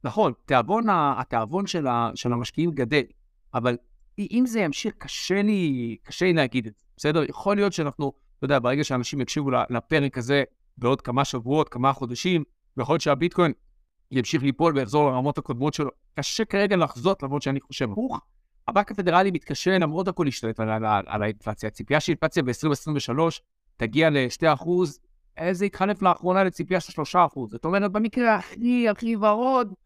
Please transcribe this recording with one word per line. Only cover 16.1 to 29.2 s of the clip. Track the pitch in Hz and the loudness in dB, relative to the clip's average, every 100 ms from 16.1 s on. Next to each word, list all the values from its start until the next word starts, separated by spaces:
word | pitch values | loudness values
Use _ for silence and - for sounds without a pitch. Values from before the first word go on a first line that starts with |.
| - | -10
קשה | 143 - 220 | -6 -4 -2
כרגע | 202 202 190 | 0 2 2
לחזות, | 151 120 165 196 | 0 0 -2 -2
למרות | 135 143 | -4 -4
שאני | 139 135 | -2 -4
חושב | _ - 123 | _ -6 -4
הפוך. | 101 262 - _ _ _ _ - | -2 -4 -6 _ _ _ _ -2
הבנק | 214 202 | 0 0
הפדרלי | 202 180 170 196 | -2 2 4 2
מתקשה, | 170 - 139 180 190 | -2 -6 -2 2 2
למרות | 160 165 185 | 2 -2 -4
הכל, | 180 | -2
להשתלט | 151 - 113 110 | -2 -2 -6 -4
על, | 110 | -2
על, | 110 110 | -2 2
על, | 104 95 | 0 0
על | 107 | -2
האינפלציה. | 107 104 - 104 107 | -2 -4 -8 -6 -8
הציפייה | - - 147 | -10 0 0
שהאינפלציה | - 156 156 180 | 2 0 0 0
בעשרים | 127 120 156 | -2 -2 -2
עשרים | 143 - 147 | -2 -2 -4
ושלוש | - 131 165 - _ _ _ _ | -4 0 -2 -2 _ _ _ _
תגיע | 113 120 160 | -2 2 4
לשתי | 143 123 - 165 | 4 0 2 2
אחוז, | 143 165 180 175 - _ _ _ - | 2 0 0 0 -4 _ _ _ -6
אה, | 170 | -4
זה | 180 202 | 0 -2
התחלף | - 196 202 | 0 -2 2
לאחרונה | 190 175 175 190 | 2 2 2 4
לציפייה | 185 - - 185 | 2 0 -2 -2
של | - | -2
שלושה | - 147 180 165 | -8 0 2 2
אחוז. | 139 110 | 2 -8
זאת | 113 156 | -6 -2
אומרת, | 196 202 | 0 0
במקרה | 208 226 254 233 214 | 0 -2 2 2 2
הכי, | - - 240 247 233 | 0 -4 0 2 2
הכי | 202 226 | 0 -2
ורוד | 226 | 2